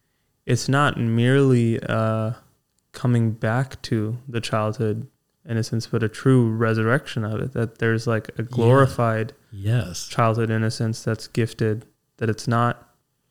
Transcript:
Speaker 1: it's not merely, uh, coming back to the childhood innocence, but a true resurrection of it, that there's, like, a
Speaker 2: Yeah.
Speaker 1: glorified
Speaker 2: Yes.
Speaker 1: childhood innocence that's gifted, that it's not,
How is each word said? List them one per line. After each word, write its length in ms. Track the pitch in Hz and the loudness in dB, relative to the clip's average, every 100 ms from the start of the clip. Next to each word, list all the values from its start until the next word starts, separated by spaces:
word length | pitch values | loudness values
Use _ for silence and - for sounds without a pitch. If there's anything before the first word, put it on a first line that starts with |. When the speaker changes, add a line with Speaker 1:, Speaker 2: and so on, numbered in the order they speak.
| _ _ _ _ - | _ _ _ _ -2
Speaker 1:
it's 220 | 123 - | -2 0
not 280 | 139 143 - | 2 2 0
merely, 800 | 117 117 120 139 135 123 117 113 | 0 2 4 4 4 4 2 -2
uh, 520 | - 110 110 110 110 113 _ _ _ _ _ | -2 -2 0 -2 -4 -6 _ _ _ _ _
coming 400 | - 123 120 113 | -4 0 2 2
back 500 | 110 113 120 135 - | 0 -2 -2 -2 -8
to 360 | - 113 107 123 - | -4 -2 -2 -6 -6
the 120 | 117 | -8
childhood 680 | - 113 107 107 110 110 123 _ _ _ - | -4 -2 -2 -2 -2 -4 -8 _ _ _ -6
innocence, 380 | 113 107 113 - | -4 -2 -4 -2
but 160 | 117 | -2
a 60 | 110 | -2
true 400 | - 135 127 117 | 0 4 4 4
resurrection 720 | 113 113 113 110 135 - - 107 | 2 0 2 2 0 -2 -6 -4
of 140 | 110 | -4
it, 120 | 131 | -4
that 260 | 123 113 - | -4 -6 -2
there's, 260 | 113 113 117 | -2 0 0
like, 220 | 110 - - | -2 -4 -10
a 60 | |
Speaker 2:
Yeah. 40 | 113 | -6
Speaker 1:
glorified 840 | 123 117 131 135 - 117 110 110 - _ | 2 4 6 6 4 0 0 -4 -10 _
Speaker 2:
Yes. 560 | 98 101 120 90 - - | -8 -2 -2 -2 -10 -8
Speaker 1:
childhood 420 | - 113 113 113 | 0 2 2 0
innocence 520 | 110 110 - 113 113 | 0 0 0 -4 -2
that's 240 | - 110 - | -4 -6 -4
gifted, 580 | - 113 - 110 107 - _ _ - | -2 -2 0 -2 -2 -8 _ _ -6
that 120 | 113 | -4
it's 180 | 104 - | -2 0
not, 420 | 117 120 - _ _ _ _ _ | 2 2 -2 _ _ _ _ _